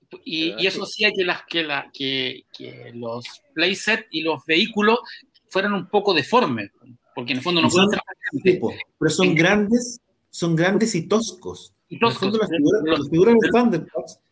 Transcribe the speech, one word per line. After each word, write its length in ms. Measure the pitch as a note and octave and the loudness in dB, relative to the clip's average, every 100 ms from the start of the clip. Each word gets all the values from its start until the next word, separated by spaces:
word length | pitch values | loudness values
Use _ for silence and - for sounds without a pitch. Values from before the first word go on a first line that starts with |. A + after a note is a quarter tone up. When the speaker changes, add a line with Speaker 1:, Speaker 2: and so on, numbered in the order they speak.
| _ - | _ -18
Speaker 1:
y, 280 | - D#3+ E3 | -8 -4 -4
Speaker 2:
Ah, 40 | G3+ | 0
Speaker 1:
y 80 | F#3+ | -2
eso 180 | G#3+ G3 | -2 -6
Speaker 2:
sí. 200 | - G#3 | -2 -2
Speaker 1:
hacía 100 | G3 | 0
que 80 | |
las, 200 | F3+ E3+ - | -2 -4 -4
que 180 | F3 | -4
la, 260 | D#3 C#3+ - | -2 -4 -6
que, 500 | - C3+ C3+ B2+ B2 _ - | -8 -4 -4 -4 -8 _ -20
que 360 | B2+ B2+ B2 A#2 | -18 -18 -16 -12
los 300 | A#2 A#2+ A#2+ - _ | -10 -10 -12 -16 _
playset 540 | D#3+ F3 F#3+ - A3+ - | -2 -2 0 -2 -2 -4
y 100 | D#3 | -6
los 200 | D#3+ D3 - | -4 -4 0
vehículos 540 | D#3+ A3 G3+ G#3+ A#3+ - - _ _ _ | 0 2 2 2 2 0 -20 _ _ _
fueran 260 | F#3 G3+ | -2 -2
un 140 | G3+ F3 | -2 0
poco 260 | G#3 G3+ | 0 2
deformes, 580 | E3+ C3+ A#3+ G3 A2+ G2+ _ - A#2+ _ | 0 2 2 2 -2 -6 _ -20 -20 _
porque 180 | - B2 | -12 -6
en 40 | B2+ | -4
el 60 | |
fondo 180 | E3+ F3 | 0 0
no 60 | - | 2
Speaker 3:
Y 40 | |
son, 140 | F3+ G3+ | 2 2
Speaker 1:
pueden 60 | |
ser 80 | G3 | 0
tan 160 | - - | -6 -14
grandes. 340 | - C3+ F#3 | -10 -2 0
Speaker 3:
sí, 60 | - | 2
po, 140 | G#2+ - - _ | -2 -8 -16 _
pero 100 | D#3 | -2
son 180 | D#3 F#3 | 2 2
Speaker 1:
En- 80 | D#3+ | 4
Speaker 3:
grandes, 640 | E3+ G#3 G3+ A#3+ - - _ _ _ | 4 2 2 0 -2 -12 _ _ _
son 240 | - E3+ D#3+ | -4 0 2
grandes 400 | F3 G3+ A3+ E3+ | 2 2 0 -2
y 120 | - | 0
toscos. 680 | G#3+ A3+ - F#2 - - _ _ | -2 -2 -8 -14 -14 -18 _ _
Speaker 1:
Y 80 | E3 | -2
Speaker 3:
En 20 | |
el 20 | |
Speaker 1:
toscos, 180 | A3+ - | 0 0
Speaker 3:
fondo, 180 | F#3+ A3 | -2 0
las 100 | F#3+ | -2
Speaker 1:
pero 80 | E3 | 2
Speaker 3:
figuras, 240 | D3 D3 | 2 2
Speaker 1:
los 160 | D3+ D#3 | 2 0
Speaker 3:
las 100 | C#3+ | 0
figuras 240 | D#3+ G#3+ A3+ | 4 6 6
de 40 | |
Speaker 1:
pero 140 | - | 6
Speaker 3:
Thundercats, 680 | A3+ A#3+ E3 - E3+ - - _ | 4 2 0 -4 -10 -10 -18 _